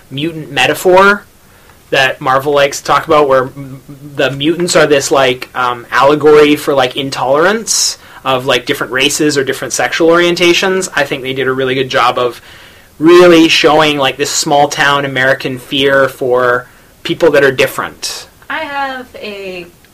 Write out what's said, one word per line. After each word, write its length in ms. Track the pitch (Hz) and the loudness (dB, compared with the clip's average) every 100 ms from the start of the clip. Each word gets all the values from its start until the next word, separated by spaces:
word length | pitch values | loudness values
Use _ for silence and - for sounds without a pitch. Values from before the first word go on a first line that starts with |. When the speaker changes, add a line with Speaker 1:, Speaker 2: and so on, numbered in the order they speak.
| _ | _
Speaker 1:
mutant 400 | 135 160 160 127 | -10 -8 -8 -8
metaphor 720 | 135 131 151 185 180 196 208 - _ _ _ - _ _ | -2 -2 0 4 6 6 2 -4 _ _ _ -20 _ _
that 300 | 143 131 127 | -2 -2 -2
Marvel 340 | 139 131 139 | -2 0 0
likes 240 | 143 143 - | 2 0 -2
to 60 | |
talk 200 | - 143 147 | -2 -2 2
about, 200 | 156 143 | 2 4
where 180 | 131 131 | 2 0
m-, 360 | 139 135 135 - 139 147 | -8 -16 -18 -20 -20 -12
the 160 | 139 135 | -4 -4
mutants 460 | 139 147 170 175 175 | -2 -2 -2 0 0
are 100 | 143 | 2
this, 240 | 143 - | 0 0
like, 420 | 143 131 127 - 127 | 0 0 -2 -8 -4
um, 280 | 123 120 117 | -4 -4 -4
allegory 640 | 120 135 151 147 151 147 | 0 2 4 4 6 6
for, 180 | 147 - | 2 0
like, 240 | 139 131 147 | 0 -2 -4
intolerance 1000 | 139 131 127 143 180 220 208 - - - - - | -8 -6 -2 0 0 -2 -4 -4 -4 -6 -16 -10
of, 220 | - 127 135 | -4 -4 -2
like, 180 | 127 | -2
different 280 | 123 143 123 | -2 -6 -6
races 440 | 127 143 - 151 139 | -2 -2 0 0 0
or 60 | |
different 300 | 131 131 131 | -2 -6 -6
sexual 360 | - 123 - 165 | -4 -4 0 2
orientations. 800 | 170 175 170 175 170 196 190 180 | 4 2 2 2 2 0 -2 -4
I 100 | - | -4
think 180 | 139 139 | -4 -6
they 80 | 127 | -8
did 140 | 131 131 | -4 -4
a 40 | |
really 220 | 131 131 | -2 -2
good 140 | 135 127 | -2 -2
job 280 | 131 120 123 | 0 0 0
of 240 | 123 - - - - - _ - | -2 -6 -16 -20 -20 -20 _ 0
really 480 | 156 175 180 165 160 | 4 8 8 6 4
showing, 500 | - 156 156 156 147 | 2 2 2 2 0
like, 180 | 135 127 | -4 -4
this 140 | 139 | -4
small 380 | - 165 143 143 | -4 0 2 2
town 360 | - 143 143 | 0 0 0
American 540 | 139 131 131 135 143 127 | -2 -2 0 -2 -4 -10
fear 500 | - 143 139 135 131 | -6 -2 0 2 0
for 600 | - 131 123 123 123 - _ _ _ | -2 -2 0 0 -2 -4 _ _ _
people 300 | - 165 165 | -10 0 2
that 100 | 143 | 4
are 80 | 135 | 2
different. 800 | 131 131 - 87 73 - - - _ - | 2 -2 -4 -10 -10 -12 -12 -16 _ -12
Speaker 2:
I 120 | 294 | -10
have 520 | 302 285 277 262 247 - | -8 -8 -8 -10 -16 -16
a 500 | 214 202 190 180 175 - _ | -14 -14 -14 -14 -16 -20 _